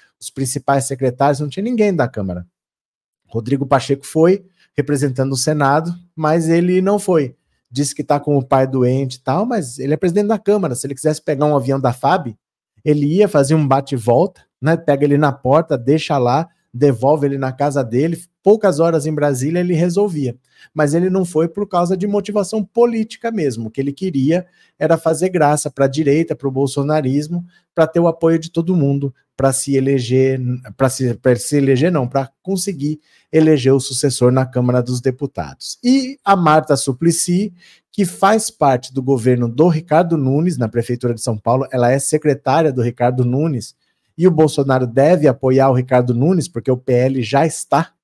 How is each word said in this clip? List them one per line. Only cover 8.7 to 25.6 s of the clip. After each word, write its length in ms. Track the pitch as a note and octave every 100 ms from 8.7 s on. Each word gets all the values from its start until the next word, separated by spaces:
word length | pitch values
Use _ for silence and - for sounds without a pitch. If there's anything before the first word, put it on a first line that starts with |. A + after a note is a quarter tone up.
| C3 B2 C3 C#3 B2+
e 60 |
tal, 240 | - C#3+ A#3
mas 340 | A#3+ C3 B2+
ele 140 | C#3
é 40 | D#3
presidente 300 | F#3 F3 G#3
da 100 | G#3+
Câmara, 380 | - G#3 F3 B2
se 100 | C3+
ele 100 | C3+
quisesse 260 | D#3 D3+
pegar 240 | - C#3 D3+
um 100 | D3
avião 240 | B2 C3+
da 140 | C3+
fab, 420 | A#2+ C#3 F3+ C3+ G#2+ _ _ _ _
ele 220 | D#3 D3+ C#3+
ia 240 | F3 G3+
fazer 260 | D3+ C3+ D#3+
um 100 | C#3+
bate 300 | C3+ C#3 C3
e 20 |
volta, 440 | A2 A#2+ F#3 - _ _
né? 140 | C3+ E3+
Pega 300 | E3+ C#3 D3
ele 120 | C#3+
na 140 | D3
porta, 460 | C3 B2+ C#3+ E3+ C#3
deixa 400 | A#2 D3+ - D3
lá, 320 | A#2+ C3+ E3+ _ _
devolve 520 | A#2+ C#3+ A#2+ C3 D3+ C#3+
ele 120 | C#3
na 160 | C3
casa 320 | B2+ C#3+ C#3 B2
dele, 360 | A#2+ D#3+ E3+ - _
poucas 360 | - G#3+ G#3 D3+
horas 260 | E3 E3 D3
em 80 |
Brasília 480 | D3+ D3 C3 C3+ F3
ele 120 | F3+
resolvia. 640 | E3+ F3 F3 G#3 D#3+ C3 - _ _ -
Mas 200 | D#3 D3
ele 160 | D#3+ F#3
não 160 | F#3 F3+
foi 220 | D#3 E3
por 200 | E3 G3+
causa 300 | F3 F3 F#3
de 80 | G3+
motivação 560 | G3+ G3 G#3 F3+ A3
política 680 | G3+ - A#3+ A3+ A3 - A#3
mesmo, 360 | A3+ D3 A2+ A2+
o 40 |
que 100 | B2
ele 100 | C#3
queria 540 | C#3 F#3 C#3 C3+ F3+ F3+ _ _ -
era 200 | D#3 E3
fazer 320 | E3 D#3+ F#3
graça 420 | F3+ D3 D3